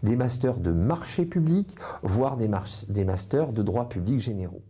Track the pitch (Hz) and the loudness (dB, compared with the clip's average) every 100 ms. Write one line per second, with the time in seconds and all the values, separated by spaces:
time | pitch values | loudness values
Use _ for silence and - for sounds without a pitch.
0 | 107 120 123 123 127 117 87 85 101 165 | 2 2 2 0 0 0 2 2 2 0
1 | - - 170 175 160 175 202 - - - | -2 -2 0 2 4 2 0 -8 -14 -6
2 | - 101 131 131 110 101 98 - - 101 | 0 2 2 0 0 0 -2 -10 -4 0
3 | 95 95 - 135 156 113 104 110 120 98 | 0 0 0 0 0 0 0 0 -2 -2
4 | 90 131 110 104 90 - | 0 0 0 -4 -6 -8